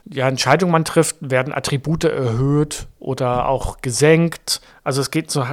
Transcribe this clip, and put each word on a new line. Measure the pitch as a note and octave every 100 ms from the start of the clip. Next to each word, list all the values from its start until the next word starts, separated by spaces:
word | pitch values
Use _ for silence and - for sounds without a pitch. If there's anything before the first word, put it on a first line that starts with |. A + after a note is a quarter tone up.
| -
ja, | C3+ C3
Entscheidungen | C3 B2+ D#3 F#3
man | D#3+ D#3
trifft, | E3 D#3 -
werden | C#3 C3 C3+
Attribute | C#3 - C#3 D3+ E3 E3+
erhöht | - B2 A2+ C#3 D3 D3+ - - -
oder | - B2+ B2 B2 B2+
auch | C3 - -
gesenkt. | C3 A2+ D3+ D#3+ E3+ - - - _ _
Also | - C3+
es | C3
geht | D#3+ D#3
so, | D3 B2